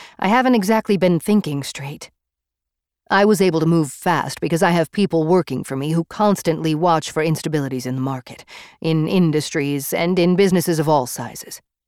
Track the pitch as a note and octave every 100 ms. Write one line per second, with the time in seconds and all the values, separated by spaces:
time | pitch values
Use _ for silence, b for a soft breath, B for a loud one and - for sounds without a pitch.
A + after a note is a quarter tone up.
0 | B B F#3 A#3+ B3+ A#3+ F#3+ A3 - G3
1 | F3+ E3+ - G#3 D#3 C#3+ C3+ - C#3 D3
2 | - _ _ _ _ _ _ _ _ _
3 | - G3 G#3 G3 F#3 D#3+ D#3+ E3+ D3 -
4 | F3+ D#3 - - D#3+ E3 F#3 F3 D#3+ -
5 | G3 E3 D#3 F#3 - C3 - C3+ D3 E3
6 | D#3+ - G#3 F#3+ - D#3 D#3+ D#3 F3 D#3+
7 | - - D#3+ D3+ E3 D3+ C#3 B2+ B2+ C3
8 | C3 C3 - - - B B B E3 D#3+
9 | D#3 F#3+ E3+ D3+ - D#3+ C#3 C#3+ C3+ F3
10 | E3+ F3+ E3+ F3+ G3 F3+ E3 D#3+ D3+ D3+
11 | B2 - A#2 - - - _ _